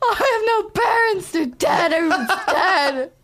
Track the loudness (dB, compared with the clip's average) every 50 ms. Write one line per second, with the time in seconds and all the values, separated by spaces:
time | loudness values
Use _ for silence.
0 | 0 0 0 0 0 0 2 2 0 0 0 0 -2 -2 -2 -2 0 0 2 2
1 | 2 2 0 -2 -4 -4 -4 -4 -4 -4 -4 -2 0 0 2 2 0 0 0 0
2 | 0 0 0 0 0 -2 -2 -2 -2 -2 0 0 2 2 2 2 2 0 -2 -4
3 | -6 -8 -10 _